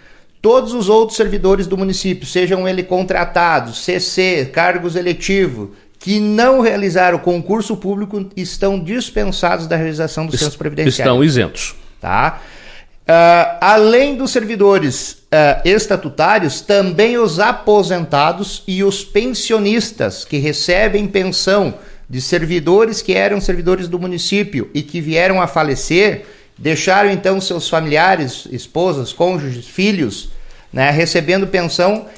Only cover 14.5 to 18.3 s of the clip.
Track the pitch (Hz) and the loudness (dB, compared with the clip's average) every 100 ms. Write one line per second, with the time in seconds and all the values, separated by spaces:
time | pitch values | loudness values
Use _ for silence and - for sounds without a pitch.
14.5 | 214 202 190 143 127 - - - 151 147 | 2 4 4 2 -4 -10 -14 0 4 4
15.5 | - 170 202 - 190 151 - 170 214 156 | 4 4 2 2 -4 -4 0 2 2 0
16.5 | - - 202 190 170 233 240 214 156 220 | -4 0 2 2 2 2 2 0 2 0
17.5 | 226 - 208 185 180 165 143 156 | 0 2 2 2 -2 0 2 2